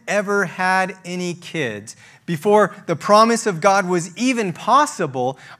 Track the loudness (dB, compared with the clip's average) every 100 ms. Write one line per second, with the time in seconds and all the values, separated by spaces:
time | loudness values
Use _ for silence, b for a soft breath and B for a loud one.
0 | -4 -4 0 -2 -2 -2 0 0 0 -6
1 | -10 -6 -6 -8 -8 -6 -6 -6 -12 B
2 | B B -8 -4 2 4 4 B -6 -4
3 | 4 6 6 2 -2 0 2 2 2 -2
4 | -4 -4 -2 0 -4 -4 0 2 2 -2
5 | -6 -4 -6 -6 B B